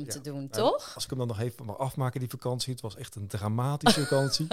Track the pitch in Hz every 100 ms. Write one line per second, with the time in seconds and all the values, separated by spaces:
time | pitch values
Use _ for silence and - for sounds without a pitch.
0 | 143 143 139 139 139 - 254 571 - -
1 | - 127 120 104 123 - 110 98 131 143
2 | 127 131 123 131 123 123 131 123 110 104
3 | 120 - 98 104 107 113 131 147 240 170
4 | 139 135 139 - 160